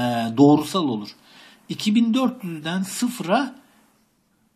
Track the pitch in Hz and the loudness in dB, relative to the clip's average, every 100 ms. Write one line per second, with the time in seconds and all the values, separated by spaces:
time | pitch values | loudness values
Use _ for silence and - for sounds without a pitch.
0 | 123 117 113 113 143 147 - 190 143 107 | -4 -2 -2 6 6 6 2 -4 -2 -4
1 | 104 - _ - - - - - 214 226 | -8 -18 _ -20 -20 -20 -14 -6 0 2
2 | 226 254 254 - 180 156 160 185 190 - | 2 2 0 -2 -10 -8 -4 -4 -4 -4
3 | 240 - 165 226 269 - _ _ _ _ | -4 -4 0 0 0 -8 _ _ _ _
4 | _ _ _ _ _ | _ _ _ _ _